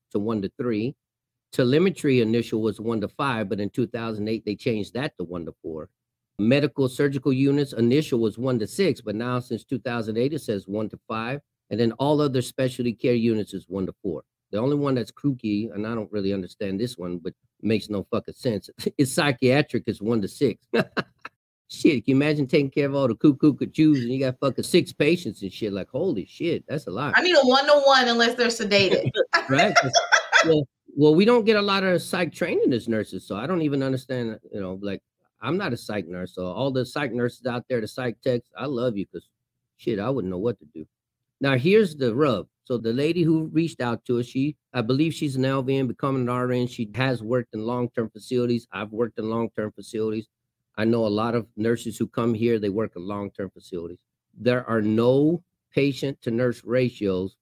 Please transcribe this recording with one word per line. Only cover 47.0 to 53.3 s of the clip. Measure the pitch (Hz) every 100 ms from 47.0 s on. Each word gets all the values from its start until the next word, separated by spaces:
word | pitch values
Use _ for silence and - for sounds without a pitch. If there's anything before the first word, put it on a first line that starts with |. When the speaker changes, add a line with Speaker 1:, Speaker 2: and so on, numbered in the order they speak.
| 131 117
Speaker 1:
worked | 110 127 117 107
in | 110
long-term | 123 120 - 113
facilities. | 110 - 123 123 120 -
I've | 92 107
worked | 107 117 -
in | 110
long-term | 113 113 - 107
facilities. | - - 110 110 110 - _ _ _ _ -
I | 110
know | 117 110
a |
lot | 104 117 117
of | - 104
nurses | 113 120 117 -
who | 110
come | - 117
here, | 107 117 113
they | 101
work | 101 107 90
in | 92
long-term | 104 101